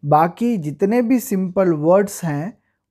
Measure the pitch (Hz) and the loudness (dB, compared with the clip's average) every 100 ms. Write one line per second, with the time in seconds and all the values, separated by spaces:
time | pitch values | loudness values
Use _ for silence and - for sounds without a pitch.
0 | 147 151 170 - 240 226 147 143 196 240 | 2 2 2 0 -2 -2 -4 -2 0 0
1 | 226 254 - 190 190 180 185 156 156 185 | 2 0 0 -4 -2 0 2 2 4 4
2 | 202 - 170 143 170 - _ _ _ | 2 -4 -6 -4 -6 -12 _ _ _